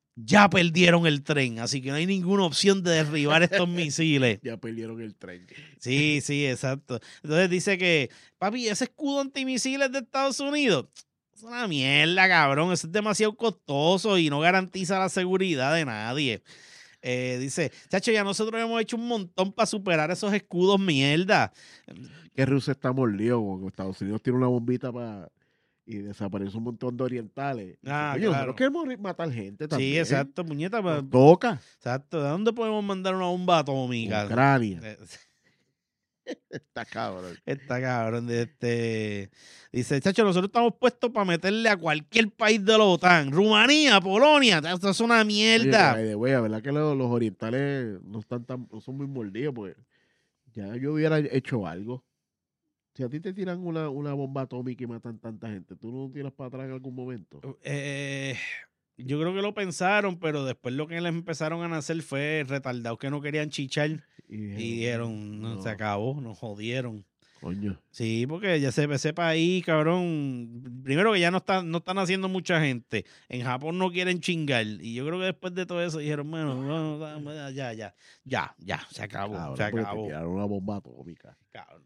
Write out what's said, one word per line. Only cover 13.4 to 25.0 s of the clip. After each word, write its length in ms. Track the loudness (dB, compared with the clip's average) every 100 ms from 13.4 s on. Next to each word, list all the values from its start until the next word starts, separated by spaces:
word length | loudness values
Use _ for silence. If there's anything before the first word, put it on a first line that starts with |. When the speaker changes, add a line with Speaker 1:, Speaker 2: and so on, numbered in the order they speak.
| -2 -4 -4 2 4 4 4 2
Speaker 1:
y 100 | 4
no 100 | 4
garantiza 580 | 4 4 2 -4 -2 0
la 100 | 0
seguridad 640 | 0 0 0 2 0 2 2
de 80 |
nadie". 580 | 0 -4 -4 -2 -2 -2 -8 -20 -20 -20 -20 _
Eh, 320 | -4 -4 -4 -4
dice, 320 | -4 -2 -4 -4 -4
"Chacho, 240 | -2 2
ya 100 | 0
nosotros 380 | 0 -2 -4 -2
hemos 180 | -2 -2
hecho 160 | -2 -4
un 120 | -4
montón 440 | -4 -4 -2 -2
pa' 140 | 0 0
superar 440 | 0 0 2 2
esos 200 | -2 0
escudos 460 | -2 -2 2 6 6
mierda". 720 | 4 4 4 4 4 4 2 -4 -20 -20 -20 -20 -20 -20 -8
Speaker 2:
Que 120 | 0 2
Rusia 260 | 2 0
está 200 | -2 -2
mordido, 480 | 2 2 2 0 0
porque 220 | -2 -6 -8
Estados 320 | -8 -8 -6
Unidos 200 | -6 -4
tiene 160 | 0 2
una 80 | 2
bombita 460 | 2 0 -4 -4
pa-, 360 | -10